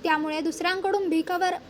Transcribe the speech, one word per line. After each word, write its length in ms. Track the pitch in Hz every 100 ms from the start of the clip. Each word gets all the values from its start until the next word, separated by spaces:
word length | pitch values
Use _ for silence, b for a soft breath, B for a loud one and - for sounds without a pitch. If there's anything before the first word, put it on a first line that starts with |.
त्यामुळे 380 | 330 311 311 311
दुसऱ्यांकडून 680 | 320 311 349 381 392 403 370
भीकावर 440 | 320 320 359 370 349